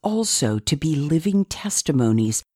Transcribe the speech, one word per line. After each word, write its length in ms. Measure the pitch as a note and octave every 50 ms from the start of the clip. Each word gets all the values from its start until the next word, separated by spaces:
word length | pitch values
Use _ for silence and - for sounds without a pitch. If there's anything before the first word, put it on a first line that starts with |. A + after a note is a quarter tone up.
also 560 | - G#3 G#3+ A3 A3+ - - - C3+ A2 G#2+ G#2+
to 160 | - - D3+
be 200 | C#3 - D#3+ D#3
living 500 | C#3 C#3+ D3 D#3+ E3 D#3+ G#3 G3 G3+ F#3+
testimonies 1000 | - - - - G#3 - - - D#3+ D3 B2+ A#2+ A2+ A2 A2+ A2 A2 A2 - - _ _